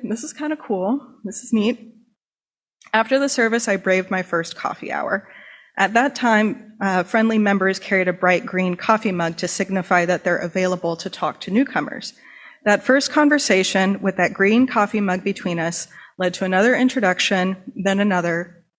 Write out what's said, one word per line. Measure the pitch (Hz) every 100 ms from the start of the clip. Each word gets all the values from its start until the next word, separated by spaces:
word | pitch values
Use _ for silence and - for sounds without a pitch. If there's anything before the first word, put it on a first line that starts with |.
this | 202 226
is | 311
kinda | - 302 302
cool. | - 190 190 285 - -
This | 196 -
is | -
neat." | 220 214 240 - - _ _ _ _ _ _ _ _ -
After | 220 226 269
the | 277
service, | - 226 233 233
I | 190
braved | 190 185 185
my | 185
first | 180 170 165 -
coffee | - - -
hour. | - - 196 - - - - _ -
At | 196
that | 226 285
time, | - 240 214 214 - - -
uh, | 196 185
friendly | 180 226 226 220
members | 202 202 190 190
carried | - 196 180
a |
bright | 180 180 180
green | - 185 185
coffee | 175 - 220 220
mug | 175 165 165
to | 180
signify | - 185 190 175 180 175
that | 175
they're | 180 175
available | 170 190 185 180 170 165
to | 180
talk | - 156 -
to | -
newcomers. | 208 277 - - - - - - - - -
That | 208 202
first | - 269 -
conversation | 311 294 294 - 190 180 196 190 196
with | 196 185
that | 175
green | - 196 233 254
coffee | 233 208 214
mug | 202 180
between | 196 190 185 170
us | 165 170 - - - -
led | 180
to | 180
another | 185 185 233
introduction, | 247 254 269 196 180 - 190 185 190 - -
then | 190 196
another, | 208 180 170 170 175 - _